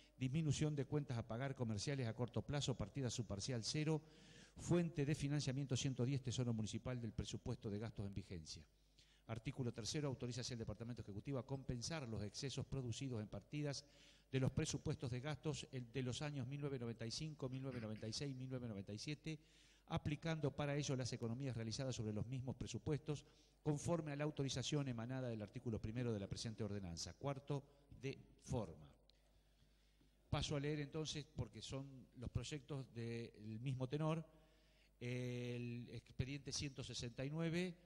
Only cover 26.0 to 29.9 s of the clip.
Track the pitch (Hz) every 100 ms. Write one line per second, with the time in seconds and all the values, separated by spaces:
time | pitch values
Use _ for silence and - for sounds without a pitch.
26 | 123 107 98 95 117 104 107 101 92 85
27 | - - 139 139 - 143 - - - -
28 | 139 - - - - 127 98 78 73 -
29 | _ - _ - _ _ - _ _